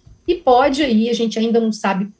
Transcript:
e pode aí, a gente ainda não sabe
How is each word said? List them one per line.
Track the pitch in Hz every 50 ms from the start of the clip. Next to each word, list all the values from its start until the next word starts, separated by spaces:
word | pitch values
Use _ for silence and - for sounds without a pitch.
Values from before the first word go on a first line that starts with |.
| _ - - _ _
e | 339 247
pode | - - - 247 247 277 285 269 277
aí, | 302 254 220 214 226 240
a | 226
gente | - 233 220 - 226
ainda | 220 233 220 233
não | 226 220
sabe | 214 - - 196 190 185 208 - -